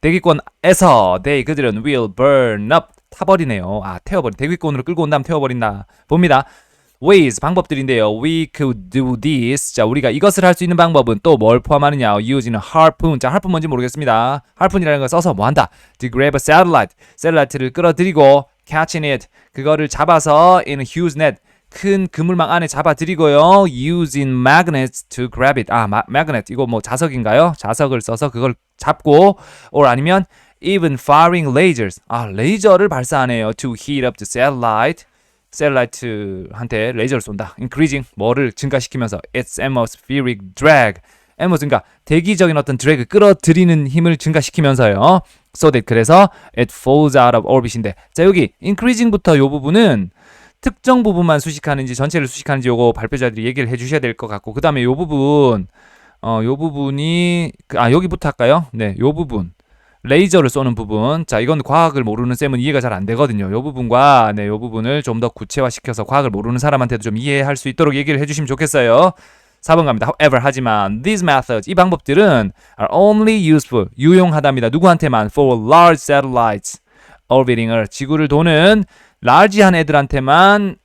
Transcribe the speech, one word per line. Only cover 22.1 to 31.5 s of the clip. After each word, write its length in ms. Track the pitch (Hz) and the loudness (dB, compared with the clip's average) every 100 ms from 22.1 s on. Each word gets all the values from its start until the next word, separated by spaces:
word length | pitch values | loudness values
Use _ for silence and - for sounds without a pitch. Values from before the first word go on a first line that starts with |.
| - 170 180 160 | -4 -2 -2 0
안에 160 | 170 165 | -2 -4
잡아들이고요. 1000 | 139 165 147 160 170 156 143 165 196 190 | -2 -2 -2 -4 0 2 4 6 6 4
Using 640 | 123 139 175 160 143 135 | -2 -4 -2 -2 -4 -2
magnets 720 | 127 127 151 170 147 131 - - | 0 2 2 2 -2 -4 -8 -18
to 180 | - 123 | -10 -10
grab 300 | 117 127 139 | -2 0 0
it. 100 | 104 | -2
아, 140 | 117 107 | -2 0
마-, 160 | 104 - | -2 -2
magnet. 460 | 131 156 127 - | -4 -2 -6 -6
이거 140 | 123 127 | -6 -4
뭐 120 | 113 | -4
자석인가요? 720 | 107 127 165 127 107 117 156 151 | -6 -6 -4 -4 0 2 2 0
자석을 420 | 101 117 143 127 | -8 -4 -2 -4
써서 300 | 110 113 143 | -6 -6 -6
그걸 260 | 117 127 120 _ _ | -4 -4 -6 _ _
잡고, 600 | 135 - 151 147 196 196 - - - | -4 -2 4 6 6 2 -12 -20 -8
or 180 | - 139 | 2 2
아니면 340 | 123 151 190 185 _ _ _ | 2 0 0 -2 _ _ _
even 320 | - 196 165 | -4 -2 -2
firing 580 | 135 - 147 170 175 147 | -4 2 4 4 2 0